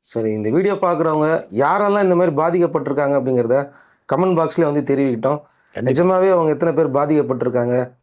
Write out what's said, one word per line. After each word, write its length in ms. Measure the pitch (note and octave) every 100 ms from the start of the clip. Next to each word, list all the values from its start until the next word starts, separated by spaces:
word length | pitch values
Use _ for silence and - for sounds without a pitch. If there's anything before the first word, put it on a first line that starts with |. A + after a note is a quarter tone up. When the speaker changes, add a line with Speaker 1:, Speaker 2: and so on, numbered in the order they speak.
Speaker 1:
சரி, 320 | - A#2 A2
இந்த 180 | G#2+ G#2+
வீடியோ 240 | C#3 G3
பார்க்குறவங்க 720 | G3 F#3 E3+ E3 D#3 D3+ D#3+ -
யாரெல்லாம் 480 | G2 C#3 F#3+ G3+ G3+
இந்த 140 | F#3+ F3
மாதிரி 200 | F3+ C#3+
பாதிக்கப்பட்டிருக்காங்க 760 | D#3+ F3 E3+ D#3+ C#3 C#3 C#3+
அப்படிங்கிறத 560 | C#3+ B2+ B2+ A#2 C3 - - _ _ -
கமெண்ட் 260 | C#3 F#3 F3
பாக்ஸ்ல 340 | D#3+ - D#3
வந்து 240 | D3 C3+ C#3
தெரிவிக்கிட்டோம். 460 | C#3 A#2 C3 D3 - _ _
Speaker 2:
கண்டிப்பா. 300 | - A#2+ C3
Speaker 1:
நிஜமாவே 280 | F3+ F#3 F#3+
அவங்க 220 | F3+ D#3+
எத்தனை 220 | D3+ E3+
பேர் 160 | D3 D#3
பாதிக்கப்பட்டிருக்காங்க 840 | C3+ C#3+ D3+ B2 B2+ B2 B2 A#2+ B2 B2+ _